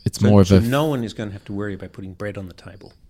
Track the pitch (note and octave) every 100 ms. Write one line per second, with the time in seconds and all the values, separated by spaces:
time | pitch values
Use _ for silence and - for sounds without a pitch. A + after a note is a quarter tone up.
0 | - - G2+ G2+ F#2 F#2+ A#2 C#3 D#3 C3+
1 | A2 G#2 G#2 G2 - G2+ G#2 F#2+ F#2 -
2 | F#2+ F2+ G#2 G2 F#2 - F#2+ F#2+ - _